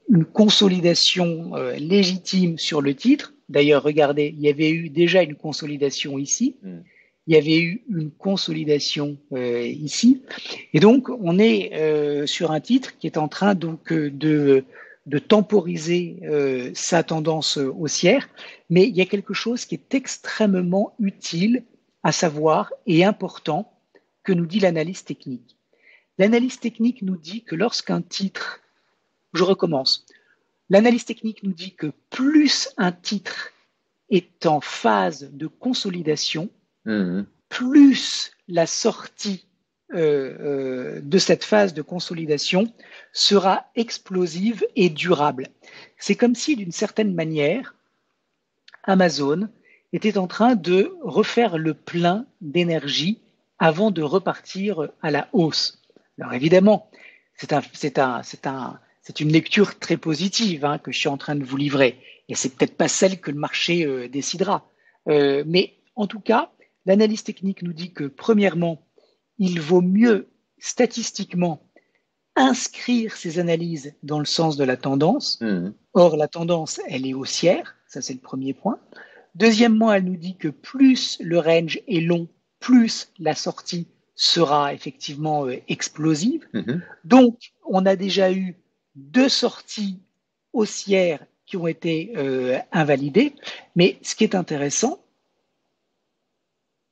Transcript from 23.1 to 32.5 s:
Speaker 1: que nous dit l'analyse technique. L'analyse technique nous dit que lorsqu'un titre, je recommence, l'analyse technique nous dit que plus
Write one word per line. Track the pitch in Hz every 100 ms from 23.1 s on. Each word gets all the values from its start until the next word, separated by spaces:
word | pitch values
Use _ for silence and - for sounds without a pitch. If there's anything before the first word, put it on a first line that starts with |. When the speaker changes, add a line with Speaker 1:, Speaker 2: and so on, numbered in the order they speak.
| 214 180 - - 156 214 _ _ _ _ _
Speaker 1:
que | -
nous | 175 165
dit | 202
l'analyse | 190 160 165 190
technique. | - - - 123 _ _ _ _ _ _ _ -
L'analyse | 202 233 254 -
technique | 233 226 233 -
nous | 190 180
dit | 156 220
que | -
lorsqu'un | 165 233 - - 175
titre, | 170 - 196 - - - _ _ _ _ _ _ _
je | 165
recommence, | 185 190 180 143 135 - _ _ _ _ _ _ _
l'analyse | 196 233 240
technique | - 226 220 214
nous | 196
dit | 165 190
que | - 151 - _
plus | - 269 302 294